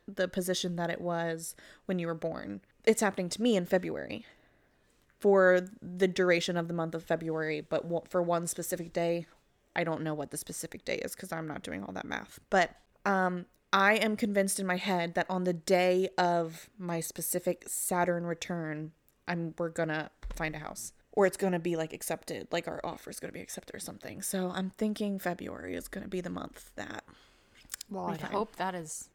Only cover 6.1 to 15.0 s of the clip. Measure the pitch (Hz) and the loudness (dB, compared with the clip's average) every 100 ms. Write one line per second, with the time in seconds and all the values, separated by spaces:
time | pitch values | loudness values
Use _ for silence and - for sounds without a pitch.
6.1 | 180 180 170 180 175 165 170 165 165 - | 4 4 4 4 0 0 -2 -2 -4 -2
7.1 | 165 160 160 156 151 151 160 165 170 - | -2 0 -2 -2 -4 -2 -2 0 -4 0
8.1 | 180 170 170 170 - 165 175 170 175 170 | 0 2 2 0 -4 -4 -4 -4 0 0
9.1 | 170 165 _ _ _ _ - 165 156 156 | 0 -4 _ _ _ _ -2 -2 -2 -2
10.1 | 151 139 143 - - 165 - - - - | -4 -6 -8 -8 -10 -10 -8 -4 -4 -4
11.1 | - 185 165 160 - - - 196 190 - | -8 -8 -8 -8 -8 -8 -10 -8 -8 -6
12.1 | - - - - 190 165 - _ _ 202 | -8 -10 -16 0 2 2 -2 _ _ 0
13.1 | 190 185 180 - _ - 196 196 214 220 | 2 2 -2 -10 _ 0 4 6 6 4
14.1 | 214 220 202 196 - 190 180 208 180 | 2 2 4 2 2 0 0 2 2